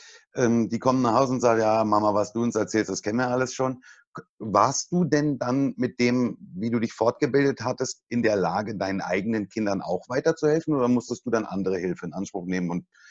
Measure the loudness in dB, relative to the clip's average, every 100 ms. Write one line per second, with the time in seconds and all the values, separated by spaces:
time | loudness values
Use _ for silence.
0 | -20 -20 _ 0 2 4 2 0 2 2
1 | 2 2 2 2 2 4 4 4 4 2
2 | 2 2 0 -2 0 0 0 0 0 -2
3 | -2 -2 0 0 -2 -2 -4 -4 -14 -20
4 | _ -20 -18 -12 0 4 4 2 -2 0
5 | 2 2 2 -2 -2 0 0 -2 -4 0
6 | 2 2 0 -4 -12 -6 -2 -2 -2 0
7 | 0 0 2 2 2 0 -4 -4 -6 -8
8 | -6 0 2 2 0 -2 -4 -4 -4 -4
9 | -2 -4 -2 -4 -4 -4 -2 -2 -4 -6
10 | -4 -2 -2 0 0 0 0 0 2 2
11 | -2 -8 -2 -2 -2 -4 -2 -2 -4 -6
12 | -8 -8 -8 -8 -4 -4 -2 -4 -8 _
13 | -20